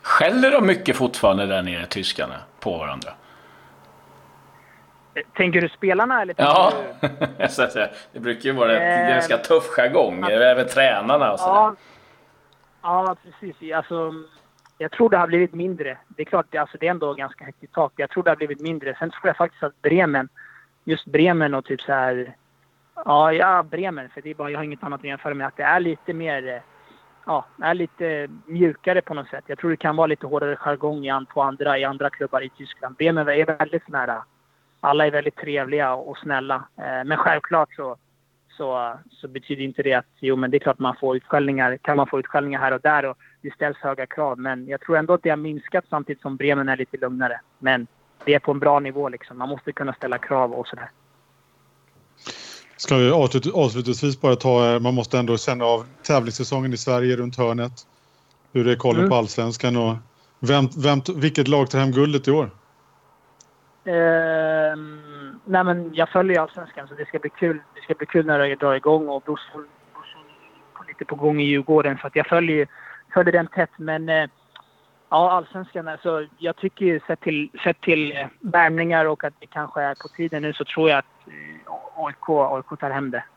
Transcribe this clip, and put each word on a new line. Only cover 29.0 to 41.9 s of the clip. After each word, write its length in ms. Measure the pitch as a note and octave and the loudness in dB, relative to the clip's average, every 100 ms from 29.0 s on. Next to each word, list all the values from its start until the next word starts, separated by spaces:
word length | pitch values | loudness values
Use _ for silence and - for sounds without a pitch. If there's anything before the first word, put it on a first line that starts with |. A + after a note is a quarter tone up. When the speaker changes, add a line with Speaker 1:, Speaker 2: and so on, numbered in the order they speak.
Speaker 2:
på 120 | - | -2
något 140 | D3+ C3+ | -10 -10
sätt. 140 | C#3 - | -14 -12
Jag 100 | C#3 | -6
tror 100 | E3+ | -4
det 60 | D#3+ | -2
kan 180 | D#3+ D#3 | -2 2
vara 120 | D#3+ | 2
lite 200 | D3+ C3+ | 0 -2
hårdare 280 | D3 C#3+ C#3+ | -4 -2 -4
jargong 500 | D3 C#3+ D3+ D3+ C#3 | -4 -2 -4 -4 -4
i 40 | |
an-, 160 | C3+ C3 | -6 -4
på 160 | D3 | -2
andra, 360 | C#3 C3+ C#3+ C3+ | -2 0 -2 0
i 60 | |
andra 260 | C3+ C#3 C#3+ | -2 -4 -6
klubbar 320 | - C#3 C3 | -4 -4 -4
i 80 | C3 | -4
Tyskland. 460 | _ C#3 - B2+ C3 | _ -20 -14 -14 0
Bremen 320 | D#3+ D#3+ D3 | 2 2 2
är 300 | D3 D#3 D3+ | 2 0 0
väldigt 260 | D3+ E3 - | -2 -4 -4
sån 100 | D3 | -4
här, 260 | B2 A2 - _ _ _ _ _ | -4 -6 -10 _ _ _ _ _
alla 280 | C#3+ D3+ D3+ | 2 4 4
är 40 | |
väldigt 240 | D3 D3 - | 2 -2 -6
trevliga 580 | D3+ C#3+ C3 D3 C3+ | -6 -4 -2 0 0
och 240 | B2+ C#3 C3+ | -2 -8 -12
snälla. 380 | D#3 C#3 C3+ C3 - - | -4 -4 -2 -4 -6 -14
Eh, 260 | C3+ C3 C3 | -8 -6 -2
men 120 | D3+ | 0
självklart 560 | - D#3 - E3+ D3 - | 2 0 0 0 0 -4
så, 220 | C3+ A#2+ _ _ _ _ _ - | -12 -12 _ _ _ _ _ -10
så, 360 | C#3 B2+ A#2+ A#2 - | -6 -4 -6 -8 -20
så 160 | _ C#3 | _ -14
betyder 360 | C3 - C#3 | -14 -10 -8
inte 200 | C3+ C3 | -6 -4
det 100 | C#3 | 0
att... 120 | B2+ - _ | 0 -2 _
Jo, 160 | C3+ C3 | 0 0
men 160 | B2+ | 2
det 60 | C#3 | 2
är 20 | |
klart 200 | D3 C3 | 2 0
man 160 | C3 B2 | -2 -2
får 200 | C3+ C3 | -2 -2
utskällningar, 600 | _ D3+ C#3+ C3+ B2+ B2+ | _ 0 2 0 0 0
kan 200 | - | 0